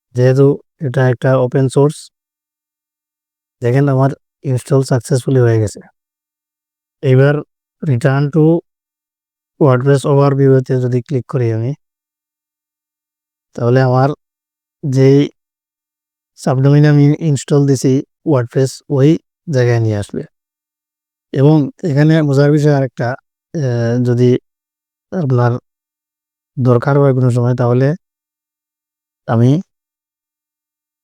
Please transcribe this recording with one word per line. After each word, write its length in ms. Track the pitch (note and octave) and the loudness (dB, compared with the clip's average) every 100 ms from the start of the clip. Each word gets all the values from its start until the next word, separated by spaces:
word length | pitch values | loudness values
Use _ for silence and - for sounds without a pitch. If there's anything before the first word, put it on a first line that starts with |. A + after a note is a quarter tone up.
| _ B2 | _ 0
যেহেতু 300 | B2+ C3 C#3 C#3+ _ _ | 2 4 2 0 _ _
এটা 220 | C#3+ C3 B2+ | -6 -2 -2
একটা 200 | B2 C3 C3 | -2 -2 0
ওপেন 280 | B2+ C#3 C3 | 0 -2 -2
সোর্স। 280 | C#3 D3 - - _ _ _ _ _ _ _ _ _ _ _ _ _ _ _ | 0 -2 -2 -18 _ _ _ _ _ _ _ _ _ _ _ _ _ _ _
দেখেন 240 | A#2+ C3+ C#3+ | -2 0 2
আমার 220 | C3 C3+ - _ _ - | 2 0 -2 _ _ -6
ইনস্টল 360 | B2 - C3+ | -6 -2 -2
সাকসেসফুলি 560 | C3+ B2+ - C3 C#3 C3 | 0 -4 -2 -4 0 0
হয়ে 180 | A#2+ A2+ | 2 0
গেছে। 220 | G#2+ - - _ _ _ _ _ _ _ _ _ _ _ | -4 -8 -20 _ _ _ _ _ _ _ _ _ _ _
এবার 320 | C#3 C3 C#3+ D3 - _ _ _ | 0 2 2 0 -8 _ _ _
return 400 | E3 A#2+ C3+ C#3 D3 | -4 -2 -2 -2 -2
to 140 | D#3+ D#3 E3+ - _ _ _ _ _ _ _ _ _ | 0 2 0 -4 _ _ _ _ _ _ _ _ _
WordPress 420 | D3 B2+ C#3 C#3 D3+ | 0 2 0 0 0
overview-তে 680 | C#3 C#3 C#3 C3+ C3 B2+ B2+ | 0 0 2 2 2 0 -4
যদি 180 | B2 B2 | -2 -4
ক্লিক 240 | - C3 - | -4 -8 -6
করি 200 | C3+ A#2 | -4 -4
আমি, 200 | A2 A#2+ D3+ _ _ _ _ _ _ _ _ _ _ _ _ _ _ _ _ _ - | -4 -6 -10 _ _ _ _ _ _ _ _ _ _ _ _ _ _ _ _ _ -4
তাহলে 240 | A#2+ B2+ | 0 2
আমার 280 | C3 B2+ C#3 - _ _ _ _ _ _ | 2 2 0 -4 _ _ _ _ _ _
যেই 340 | D3 C3 C3+ C#3 D3 - _ _ _ _ _ _ _ _ _ _ | -4 2 4 4 0 -8 _ _ _ _ _ _ _ _ _ _
সাবডোমেইন 460 | - C3 C#3 D3 D3+ | -4 0 2 4 4
আমি 200 | D3 C#3+ D3+ | 4 2 0
ইনস্টল 400 | E3 C3+ - C#3+ C#3 | -2 -4 -2 0 0
দিছি 260 | C3 C#3 C3+ - _ E3 | 0 0 -2 -4 _ -4
WordPress 440 | C3 A#2+ C#3 C3+ - - | -2 -2 -4 -4 -6 -6
ওই 200 | C#3 C#3+ F3 - _ F3 | 0 0 0 -6 _ -6
জায়গায় 340 | B2+ B2 A#2 | -2 0 0
নিয়ে 160 | A2 G#2 | -2 -4
আসবে। 260 | G2+ C#3 D#3 _ _ _ _ _ _ _ _ _ _ | -8 -12 -14 _ _ _ _ _ _ _ _ _ _
এবং 240 | C#3 C#3+ D#3 C3+ - | 0 2 2 0 -6
এখানে 300 | F3+ C#3 D3+ D#3+ | -4 0 2 2
বোঝার 280 | D3 C3+ D3 | 0 0 2
বিষয় 240 | D3+ D3 C#3 | 2 0 0
আরেকটা, 320 | C3 - A#2+ C3+ _ _ _ | -2 -6 -8 -8 _ _ _
আহ, 420 | E3+ C3 A#2+ A#2 B2 | -8 -4 -2 -2 -2
যদি 260 | B2 A#2+ B2 B2+ - _ _ _ _ _ _ | -2 2 2 0 -4 _ _ _ _ _ _
আপনার 400 | F#3+ C#3 B2 A#2+ A#2+ - _ _ _ _ _ _ _ _ - | -8 -2 0 0 -2 -10 _ _ _ _ _ _ _ _ -4
দরকার 380 | B2+ A#2+ C#3 C#3+ | 0 0 0 0
হয় 160 | C#3 | 0
কোনো 160 | C3 B2+ | 0 0
সময় 240 | A#2+ A#2+ B2 | 0 -2 -2
তাহলে 320 | A#2+ B2 C3+ E3+ _ _ _ _ _ _ _ _ _ _ _ _ - | -2 0 -2 -4 _ _ _ _ _ _ _ _ _ _ _ _ -4
আমি 240 | A2+ B2 D#3+ - _ _ _ _ _ _ _ _ _ _ _ _ _ | 0 2 0 -4 _ _ _ _ _ _ _ _ _ _ _ _ _